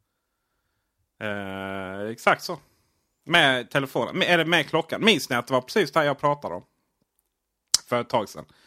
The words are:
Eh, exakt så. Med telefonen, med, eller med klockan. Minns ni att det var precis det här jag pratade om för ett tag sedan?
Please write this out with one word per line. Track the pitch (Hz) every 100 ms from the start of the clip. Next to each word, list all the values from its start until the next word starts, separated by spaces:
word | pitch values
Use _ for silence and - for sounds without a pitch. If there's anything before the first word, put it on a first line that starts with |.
| _ _ _ _ _ _ _ _ _ _ _ -
Eh, | 107 101 98 95 95 98 92 98 107
exakt | 117 - 170
så. | - 165 _ _ _ _ _ _ -
Med | 170 143 127 120
telefonen, | 143 135 147 110 170
med, | 175
eller | 170 156
med | 170 143
klockan. | 160 - 101 214
Minns | 160 -
ni | 120
att | -
det |
var | 127
precis | - 220 156
det | 165
här | 147
jag | 139
pratade | 147 143 98 90
om | - _ _ _ _ _ _ _ _ _ _ - -
för | 120
ett | 117
tag | 120 101
sedan? | 78 - _